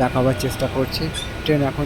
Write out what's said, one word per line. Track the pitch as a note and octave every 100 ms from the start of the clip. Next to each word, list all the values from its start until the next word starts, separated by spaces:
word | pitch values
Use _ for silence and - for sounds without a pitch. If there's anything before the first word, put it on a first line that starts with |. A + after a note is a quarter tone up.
দেখাবার | B2 C3 C3 B2+
চেষ্টা | C3+ - C3 C3
করছি। | C3 - D#3+ - - -
ট্রেন | - D3
এখন | C#3 C3